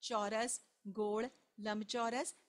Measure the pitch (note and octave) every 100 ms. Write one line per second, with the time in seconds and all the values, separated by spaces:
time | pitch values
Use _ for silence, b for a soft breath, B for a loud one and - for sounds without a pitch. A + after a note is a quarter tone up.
0 | - A3+ G#3 A3 A#3+ - - _ G3+ F#3+
1 | G#3 G#3+ B3 - _ - G#3+ G#3+ G#3+ A#3+
2 | A3+ A#3+ E4 -